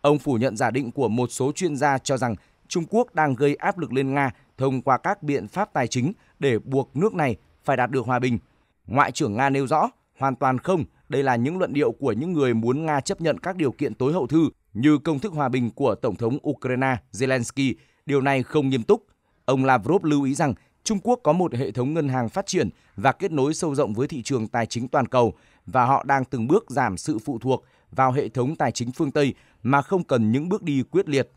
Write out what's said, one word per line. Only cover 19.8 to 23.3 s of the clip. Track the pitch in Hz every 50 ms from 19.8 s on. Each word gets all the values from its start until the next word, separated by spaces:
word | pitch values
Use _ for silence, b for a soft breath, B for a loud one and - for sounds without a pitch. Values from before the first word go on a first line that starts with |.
| 92 117 160 196 -
lưu | 160 147 143 143
ý | 131 139
rằng | 151 170 147 107 b b b b b _
Trung | - 220 202 -
Quốc | 226 247 247 _
có | 151 151
một | 180 185 160 -
hệ | 117 135 98
thống | 110 127 123 135 156
ngân | 170 156 139
hàng | 127 131 120 110
phát | - 190 202
triển | - - 180 139 95 b b b b b
và | - 98 135 127
kết | _ - 196